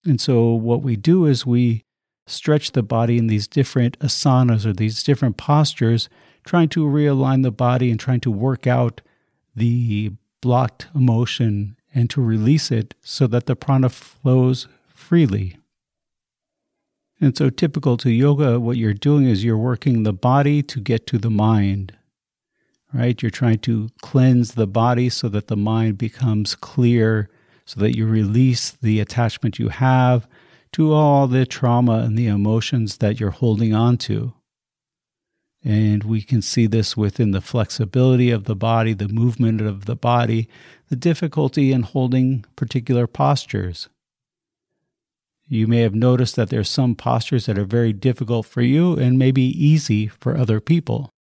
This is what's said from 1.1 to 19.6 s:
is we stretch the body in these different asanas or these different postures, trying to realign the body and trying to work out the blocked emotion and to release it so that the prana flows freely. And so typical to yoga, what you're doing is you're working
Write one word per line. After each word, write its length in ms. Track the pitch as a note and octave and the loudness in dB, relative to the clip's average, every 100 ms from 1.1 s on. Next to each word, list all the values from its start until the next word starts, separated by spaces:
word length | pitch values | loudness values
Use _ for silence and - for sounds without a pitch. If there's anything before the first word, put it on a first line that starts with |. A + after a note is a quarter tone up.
| F#3 D#3 | 2 4
is 200 | B2 B2 | 0 0
we 380 | A#2+ B2 A2+ _ _ _ _ - | 0 2 -2 _ _ _ _ -16
stretch 440 | - - D3+ - | -8 0 0 0
the 120 | C3+ | -4
body 340 | G#2 A#2 A#2 A#2 | -2 -2 0 0
in 100 | A2+ | 0
these 200 | G#2+ G#2 | -2 -2
different 500 | D3 C3+ C#3 A#2+ - | -2 0 0 -2 -2
asanas 640 | C#3 - D3 B2+ B2 A2+ G#2+ | -4 -2 2 2 4 2 -2
or 60 | |
these 320 | F#2+ A2 A2 | -2 -4 -2
different 320 | - C#3 C3 - | -2 0 0 -4
postures, 720 | - D3 D3 - A2+ A#2 - _ _ _ - | 0 2 2 0 0 0 -4 _ _ _ -2
trying 240 | F3 D#3+ | 0 0
to 160 | F3 D3+ | 0 0
realign 580 | D3 D3 C3+ C3+ C3+ | 2 2 2 2 2
the 80 | B2+ | 0
body 380 | G#2 B2 B2 B2+ | 0 0 2 0
and 100 | A2 | -2
trying 220 | - B2 | -2 -2
to 100 | A#2+ | -2
work 360 | G2+ C3 B2+ B2+ | -2 -2 -2 0
out 340 | B2 A#2+ - _ _ _ _ _ A2+ | 0 0 -4 _ _ _ _ _ -2
the 560 | A#2 B2 A#2 G#2 G#2+ G#2+ _ _ | 0 0 -2 -2 -4 -8 _ _
blocked 460 | B2 B2 B2+ _ - D3 | 0 0 0 _ -8 0
emotion 840 | B2+ A2+ B2 - A#2 G2+ G2+ - _ | 2 2 0 -2 -2 -2 -6 -12 _
and 160 | C3+ A#2+ | -2 -2
to 120 | - | 0
release 500 | A#2 A2+ A2 D#3 - | 0 2 2 2 0
it 240 | A2+ - - | -4 -4 -12
so 260 | - - B2+ | -16 -2 0
that 180 | A#2+ - | 0 -2
the 100 | B2+ | -6
prana 340 | - C3+ B2+ | 0 2 0
flows 760 | - - _ C3+ B2+ B2+ B2+ - _ _ | -2 -20 _ 2 2 2 -2 -8 _ _
freely. 680 | _ - E3+ C#3 G#2 F#2+ - _ _ _ _ _ _ _ _ _ _ _ _ _ _ _ _ | _ 0 2 2 0 -6 -10 _ _ _ _ _ _ _ _ _ _ _ _ _ _ _ _
And 180 | D3 - | 0 2
so 120 | C#3 | -2
typical 480 | - E3 D3+ C#3 A#2+ | 0 -2 0 -2 0
to 120 | B2+ | 0
yoga, 500 | A2+ C#3+ C#3+ C#3 A#2+ | 2 2 2 2 0
what 180 | A#2 A#2+ | -2 -2
you're 160 | A2 | -2
doing 320 | G2+ C#3+ D3 C3 | 0 2 2 2
is 180 | G2+ | 2
you're 140 | A2+ | 0
working 440 | A2 | 0